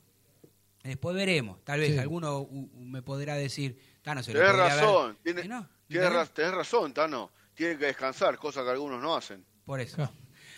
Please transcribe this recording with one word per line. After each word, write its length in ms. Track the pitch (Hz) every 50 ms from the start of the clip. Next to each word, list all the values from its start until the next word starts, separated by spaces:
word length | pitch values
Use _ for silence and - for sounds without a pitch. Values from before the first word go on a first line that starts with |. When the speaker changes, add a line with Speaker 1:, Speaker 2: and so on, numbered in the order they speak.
| _ _ _ _ _ _ _ _ _ - _ _ _ _ _ _ -
Speaker 1:
Después 320 | 131 131 131 - 170 180
veremos. 480 | 190 196 190 180 156 120 104 90 - -
Tal 160 | - 143 147
vez 120 | 156 147 151
Speaker 2:
Sí. 60 | 143
Speaker 1:
alguno 420 | 127 143 160 175 170 151 143 139
u-, 300 | 139 - 131 139 135 - -
u-, 100 | 123 127
me 160 | 123 131 131 127
podrá 340 | 135 139 139 143 147 147
decir, 420 | 143 143 131 - - 143 135 120 - _ _ _ _ -
"Tano, 200 | 147 151 135 120
se 100 | 117 113
lo 80 | 143
Speaker 3:
Tenés 120 | 175 196 196
Speaker 1:
podría 200 | 190 180 170 143
haber-". 120 | 147 151
Speaker 3:
razón, 340 | 214 202 175 139 117 104 - -
tiene, 180 | 165 175 175 175
Speaker 1:
¿Eh, 60 | 190
no? 200 | 240 247 196 - _ _ _ -
Speaker 3:
tenés 160 | 151 170 185
Speaker 1:
¿Entendés? 80 | 180 175
Speaker 3:
ra-, 140 | 175 160 - -
tenés 200 | - 151 175 185
razón, 380 | 185 151 - - 240 190 143 120
Tano. 380 | 139 151 160 147 123 104 87 _ _ _ _ _
Tiene 240 | - 156 170 165 143
que 80 | 147
descansar, 500 | 143 131 - 131 135 127 - - 170 135 117
cosa 260 | - 151 139 139 127
que 60 | 123
algunos 300 | 127 135 147 143 131 120
no 140 | 131 160 165
hacen. 280 | 135 - - 104 95 87 _ _ _ _
Speaker 1:
Por 160 | - 139 131
eso. 140 | 123 113 -
Speaker 2:
Claro. 160 | - 151 - - - - - _ - - - -